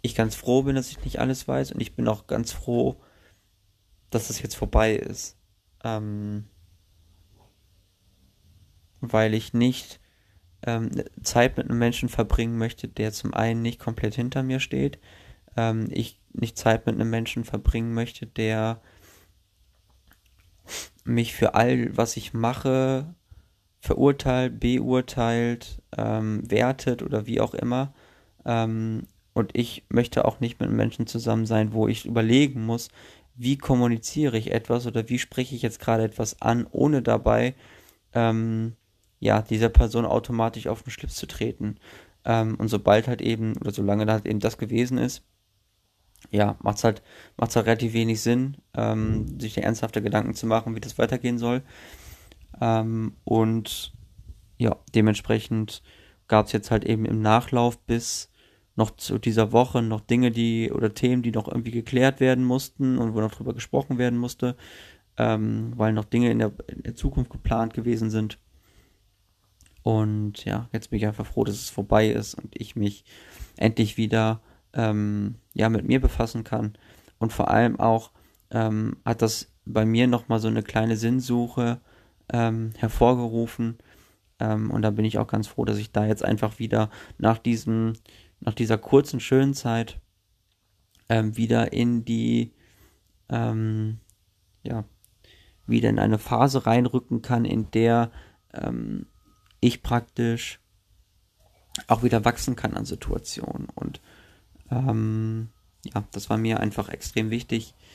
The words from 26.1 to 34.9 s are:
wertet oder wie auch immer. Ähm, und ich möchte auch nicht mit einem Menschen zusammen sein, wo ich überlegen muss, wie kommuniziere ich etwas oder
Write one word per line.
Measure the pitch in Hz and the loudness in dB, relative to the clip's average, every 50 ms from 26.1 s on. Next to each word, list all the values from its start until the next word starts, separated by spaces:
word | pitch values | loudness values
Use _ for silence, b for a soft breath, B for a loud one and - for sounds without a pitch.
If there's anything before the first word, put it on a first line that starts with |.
| 110 113 110 110 107 104 - 113 | -2 -2 -2 -2 -4 -4 -4 0
wertet | 101 107 117 123 131 131 - - 123 123 - | 2 2 4 2 2 0 -2 -2 -2 -2 -4
oder | - - 110 104 | -4 -4 -4 -4
wie | 113 113 - | -2 -2 0
auch | 110 113 - | 0 -2 -2
immer. | - - 120 120 127 135 143 b b b b b b b b b b - | -4 -4 -2 -2 -2 -2 -4 b b b b b b b b b b -6
Ähm, | - 120 113 113 113 110 113 113 113 110 110 - - _ _ _ _ _ | -2 -2 0 0 -2 -2 -4 -4 -4 -4 -6 -8 -10 _ _ _ _ _
und | - 113 - - | -2 -2 -2 0
ich | - 120 117 - - _ _ | -4 -4 -4 -6 -16 _ _
möchte | - 120 120 120 - - - | 2 2 2 2 0 2 2
auch | - - - | 2 0 0
nicht | 120 117 - _ | -4 -4 -2 _
mit | - - | -2 0
einem | 107 | 0
Menschen | 110 107 113 - - 117 | 0 0 0 0 -4 -6
zusammen | 110 - 117 117 117 110 113 113 | -6 -6 -6 -2 0 0 0 0
sein, | 110 113 110 110 107 107 | 2 2 2 2 2 2
wo | 113 110 | 0 0
ich | 110 113 110 - | 0 0 -2 -4
überlegen | - 120 117 113 110 117 131 147 139 127 123 110 | -4 0 0 2 4 6 6 4 4 0 -4 -4
muss, | 110 117 117 - - B B B B B B B B B | -2 -4 -4 -6 -10 B B B B B B B B B
wie | 123 120 127 139 | -6 -2 -2 -2
kommuniziere | 139 - - 139 123 123 120 117 113 113 - - 151 151 143 113 | -2 0 2 4 4 4 4 2 0 -4 -6 -2 0 0 0 0
ich | 113 110 - | 0 -2 0
etwas | - 113 110 - 120 120 120 | -2 -2 0 0 -2 -2 -2
oder | 123 | -2